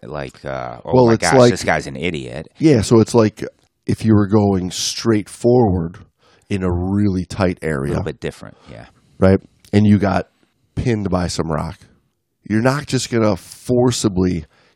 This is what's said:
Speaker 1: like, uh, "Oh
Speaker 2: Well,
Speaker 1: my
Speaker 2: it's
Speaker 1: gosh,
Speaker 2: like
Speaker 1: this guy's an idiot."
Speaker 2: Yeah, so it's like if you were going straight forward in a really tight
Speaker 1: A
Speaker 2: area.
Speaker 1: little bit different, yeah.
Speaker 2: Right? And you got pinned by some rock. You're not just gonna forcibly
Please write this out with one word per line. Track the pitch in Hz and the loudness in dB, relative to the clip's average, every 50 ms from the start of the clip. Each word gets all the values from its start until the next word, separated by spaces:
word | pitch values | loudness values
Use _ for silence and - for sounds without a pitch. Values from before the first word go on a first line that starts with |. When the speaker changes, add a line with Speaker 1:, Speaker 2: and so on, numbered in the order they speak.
| - | -12
Speaker 1:
like, | 60 73 73 69 65 - - - | -14 -12 -10 -12 -12 -14 -14 -12
uh, | 71 67 65 62 60 60 - - | -10 -10 -8 -10 -10 -12 -14 -6
"Oh | - - | 0 4
Speaker 2:
Well, | 127 123 | 4 6
Speaker 1:
my | 117 113 | 6 4
Speaker 2:
it's | 107 90 | 4 2
Speaker 1:
gosh, | 85 82 | 4 4
Speaker 2:
like | 131 123 123 | 6 6 4
Speaker 1:
this | 95 - - | 4 2 -2
guy's | - 82 78 67 73 | -2 -2 -2 -2 -6
an | 67 | -8
idiot." | 65 78 90 85 73 64 62 60 71 - - _ - | -6 -6 -6 -6 -6 -8 -10 -12 -14 -14 -16 _ 0
Speaker 2:
Yeah, | 143 160 143 110 95 | 2 2 4 2 2
so | - 123 113 | 4 4 4
it's | 107 - - | 4 4 4
like | 120 110 107 - - - - - _ _ _ _ _ _ | 2 2 2 0 -4 -10 -14 -14 _ _ _ _ _ _
if | - - - - | -6 -6 -2 2
you | 110 110 | 2 4
were | 104 104 95 | 4 4 2
going | 104 107 104 101 98 92 90 90 | 2 2 2 2 0 -2 -4 -6
straight | - - - - - - - 113 110 104 92 - | -6 -8 -8 -8 -8 -4 -2 0 0 0 -2 -6
forward | - - - 120 123 127 120 104 90 92 82 82 87 - - - _ _ _ _ _ _ _ - | -10 -2 0 2 4 4 4 2 0 -2 -4 -6 -10 -14 -20 -20 _ _ _ _ _ _ _ -6
in | 104 95 92 | -6 -4 -2
a | 90 87 | -4 -4
really | 87 90 92 98 101 104 101 92 92 90 | -4 -4 -2 0 0 0 0 0 -2 -4
tight | - - - 98 90 90 - - | -6 -4 -2 -2 -2 -2 -4 -6
Speaker 1:
A | |
Speaker 2:
area. | 78 78 67 67 73 | -6 -4 -4 -4 -4
Speaker 1:
little | 87 - 95 | -4 -4 -6
bit | 80 69 - | -6 -8 -8
different, | - 76 - - - 50 - _ _ - | -10 -10 -10 -12 -16 -20 -20 _ _ -20
yeah. | - 55 55 - _ _ _ _ _ - | -20 -20 -20 -20 _ _ _ _ _ 0
Speaker 2:
Right? | - 95 196 190 - _ _ _ _ _ - | 4 4 4 4 0 _ _ _ _ _ 0
And | 104 107 | 2 4
you | 104 104 98 | 4 4 4
got | 101 98 92 90 - - _ _ _ _ _ _ _ _ _ | 2 0 -2 -4 -4 -6 _ _ _ _ _ _ _ _ _
pinned | - - 127 113 104 101 95 | -6 -4 -2 -2 -2 -2 -2
by | 90 92 90 | -2 -2 -4
some | 82 - - 80 82 | -4 -6 -6 -6 -4
rock. | 80 78 80 82 - - _ _ _ _ _ _ _ _ _ _ _ _ _ - | -4 -4 -6 -8 -10 -14 _ _ _ _ _ _ _ _ _ _ _ _ _ -4
You're | 101 110 113 | -2 0 0
not | 131 135 147 143 | 0 0 -2 -4
just | - - 123 - - | -4 -4 -4 -4 -2
gonna | 123 113 110 110 98 | -2 0 0 0 0
forcibly | 90 - - - - - - 127 120 123 131 123 - - 110 92 90 92 92 90 82 76 - _ _ _ _ _ | -2 -6 -12 -20 -14 -6 -2 0 2 2 2 0 0 -2 -2 0 0 0 0 -2 -4 -8 -12 _ _ _ _ _